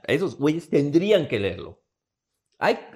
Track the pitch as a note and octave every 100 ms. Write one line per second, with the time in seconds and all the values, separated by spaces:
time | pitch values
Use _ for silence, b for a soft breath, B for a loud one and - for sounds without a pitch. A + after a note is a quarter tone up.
0 | - C#3+ F#3 A2 C#3+ D#3+ - - C#3+ D3+
1 | G3 G#3 D3 A2+ G2 F2 C#2+ - _ _
2 | _ _ _ _ _ _ F#3 A#3+ -